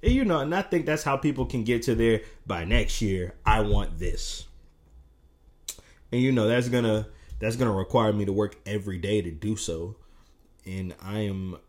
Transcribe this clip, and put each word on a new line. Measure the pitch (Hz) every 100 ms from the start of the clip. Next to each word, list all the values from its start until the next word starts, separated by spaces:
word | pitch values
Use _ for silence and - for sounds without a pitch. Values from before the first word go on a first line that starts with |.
And, | 175
you | 254
know, | 240 160
and | 139
I | 180
think | 196 175 147
that's | 151
how | 151 135
people | 151 139
can | 127 127
get | 110 117
to | 117 113
their, | 117 110 - - -
"By | 92
next | 85 127 - -
year, | 107 95 90 -
I | - 110
want | 104 98 90 80
this." | 87 - - - - - - _ _ - - _ _ _ - _ - - - - -
And, | 123
you | 131
know, | 127 107
that's | 120 123
gonna, | 123 117 107 110 - - -
that's | 107 117
gonna | 123
require | 98 95 127 110
me | 104
to | 98
work | 98 104 -
every | - 104 98 90
day | 98 107
to | 87
do | 80 104 110
so. | - 82 87 107 - - _ _ _ _
And | - 95 92 -
I | 95 107
am | 104 95 95 87